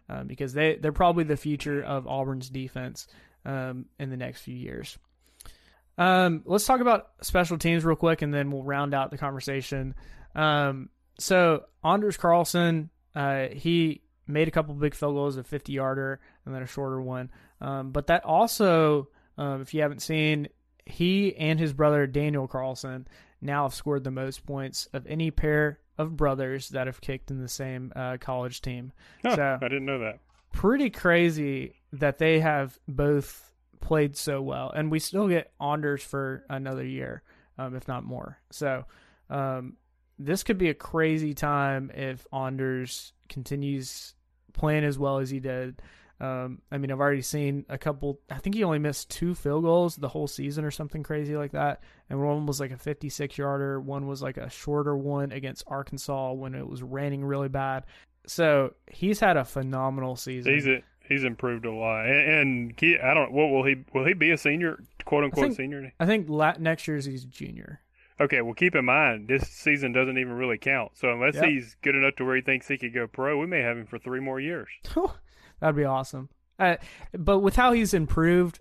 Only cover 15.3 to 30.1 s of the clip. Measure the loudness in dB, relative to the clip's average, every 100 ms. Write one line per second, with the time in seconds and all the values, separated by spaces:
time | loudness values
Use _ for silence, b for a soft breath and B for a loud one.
15.3 | -4 -8 -10 -6 -4 -2 -2 -4 -6 b
16.3 | b -12 -10 -8 -6 -6 -4 -6 -6 -8
17.3 | b b b -8 -6 -4 -4 2 2 4
18.3 | 4 4 4 4 6 6 4 0 b b
19.3 | -8 -6 -4 -4 0 0 -2 -2 2 2
20.3 | 2 -2 -12 _ _ -16 0 2 4 2
21.3 | 0 0 2 0 2 4 4 2 0 0
22.3 | 0 -4 -4 -6 -6 -10 -12 -14 b b
23.3 | b -4 -2 -2 -2 -2 -2 -2 -6 -6
24.3 | -8 -10 -8 -6 -8 -8 -10 -8 -2 0
25.3 | 0 2 4 2 -2 _ -6 -6 2 2
26.3 | 2 -4 -6 -6 -6 -6 -6 -8 -8 -8
27.3 | -10 -8 -8 -8 -8 -10 -8 -6 -6 -6
28.3 | -4 -4 -6 -8 -8 -10 -16 b b 0
29.3 | 2 2 0 0 -2 -2 -2 -4